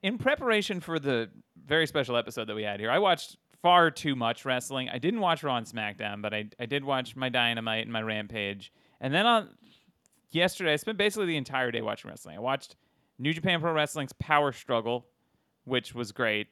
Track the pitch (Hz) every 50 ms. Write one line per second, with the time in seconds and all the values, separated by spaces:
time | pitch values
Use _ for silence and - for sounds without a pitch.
0 | - 196 240 220 - 262 294 294 - 247 220 208 196 - 208 180 156 - 165 160
1 | 147 156 131 117 - 98 - - - _ _ - - 139 147 160 160 147 - 151
2 | 131 113 123 120 117 - 120 - 110 107 107 110 107 104 101 101 104 113 123 170
3 | 208 196 175 156 - - - _ _ _ _ _ - 175 180 175 170 160 147 -
4 | - 151 139 127 120 113 120 - - 139 127 127 - - 139 131 127 127 - 127
5 | 123 170 214 233 202 180 165 - - 147 127 120 113 - - 117 107 104 101 -
6 | 107 104 101 101 104 107 104 107 107 104 - _ 120 110 135 143 139 139 139 131
7 | 127 120 117 127 131 127 120 127 120 120 117 113 113 113 110 110 110 110 117 113
8 | 110 110 110 107 104 104 117 110 104 98 101 101 95 - _ _ _ _ _ _
9 | - 135 143 170 208 233 240 226 196 - - _ _ - - _ _ _ _ _
10 | _ _ _ _ _ _ - 160 175 180 - - 190 160 151 151 - - 220 185
11 | 202 208 202 220 202 175 165 151 127 - 135 131 127 123 117 113 113 107 107 -
12 | - 104 - - - 104 78 95 110 127 135 135 - - - _ _ _ _ _
13 | _ _ _ _ 123 147 165 165 156 185 180 165 151 170 160 156 147 143 - 160
14 | 139 127 - _ - - 156 147 147 143 123 - - - 131 117 110 117 120 123
15 | 120 _ _ _ _ _ _ _ _ _ _ _ _ 120 131 123 113 - - 120
16 | 120 101 101 - 123 113 107 104 107 _